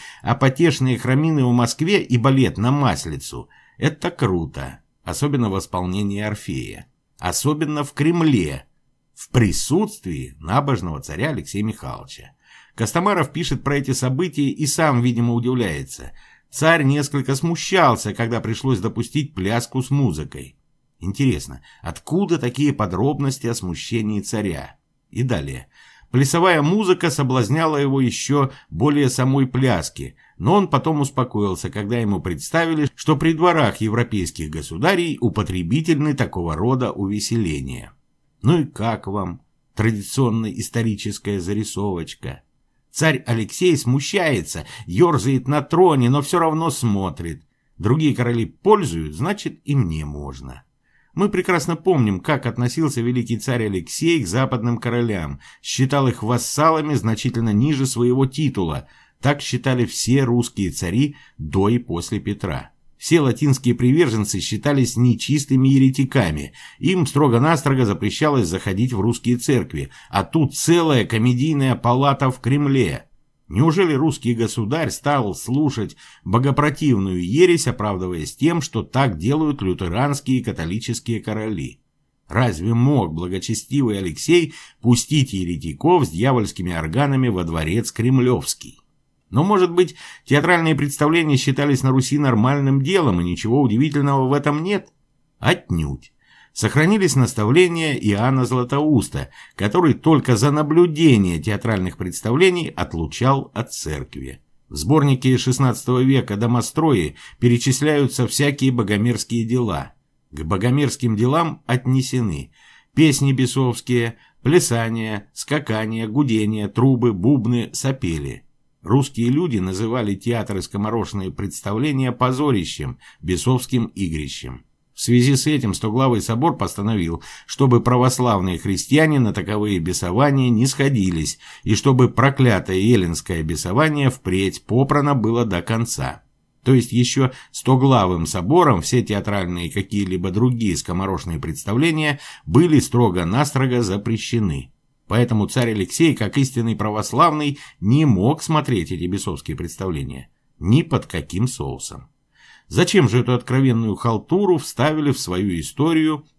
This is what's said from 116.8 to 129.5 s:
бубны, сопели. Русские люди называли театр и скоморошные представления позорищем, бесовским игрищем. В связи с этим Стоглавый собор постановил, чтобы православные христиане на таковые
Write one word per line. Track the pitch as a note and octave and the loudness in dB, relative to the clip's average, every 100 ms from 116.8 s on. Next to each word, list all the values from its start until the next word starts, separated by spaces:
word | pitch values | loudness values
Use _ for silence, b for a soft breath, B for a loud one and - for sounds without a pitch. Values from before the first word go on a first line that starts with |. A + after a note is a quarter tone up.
| C3 B2+ B2 | 4 4 2
бубны, | F#2+ G#2+ C#3 A2 A#2+ G#2+ | 2 2 2 2 -2 -2
сопели. | - C3+ C3+ F2+ D#2+ C#2 A1+ _ _ _ _ | -6 -4 -4 -4 -4 -6 -12 _ _ _ _
Русские | E2 C3 C3+ A2 A#2 | 0 2 2 -2 0
люди | C#3+ F3+ G#2+ | 0 0 -2
называли | F#2 F#2 A2 B2 G#2 F#2+ | -2 -4 -4 -4 -4 -4
театр | A#2+ A#2 G#2 F#2+ | -4 -4 -4 -6
и | |
скоморошные | E2+ G#2 G#2+ A2+ F#2+ G2+ F#2 | -6 -4 -2 -2 -4 -6 -8
представления | C#2+ G2 - G2 G#2+ D3+ C3+ B2+ | -8 -10 -8 -6 -4 -2 -2 -2
позорищем, | B2 B2+ B2+ D3 A2 D#2 - C#2 B1 B B | -2 -2 0 0 0 -2 -8 -10 -12 B B
бесовским | D#2 F2+ B2 B2+ - B2 A2+ | -4 -2 2 0 0 -2 -2
игрищем. | - F2+ D#2 C#2+ - - B1+ _ _ _ | -4 -6 -6 -8 -10 -14 -16 _ _ _
В | - | -8
связи | - B2 B2+ C3+ | 2 4 4 2
с | D3+ | 2
этим | D3+ A2+ | 0 -2
Стоглавый | F2+ A2 A#2 C3 A2+ | -2 -2 0 2 0
собор | - A2+ E3 - | 0 0 0 0
постановил, | F#2 - G#2 G#2+ E2 E2 B B B | -6 -4 -2 0 -2 -6 B B B
чтобы | - C3+ A#2+ | 0 4 4
православные | B2 B2 B2+ - B2 G2+ F#2 E2+ | 4 4 2 2 0 2 0 -2
христиане | G2+ F#2 - D3 D#3 D3 | -2 -4 2 4 4 4
на | A2 | 2
таковые | F#2+ F2 | 0 -4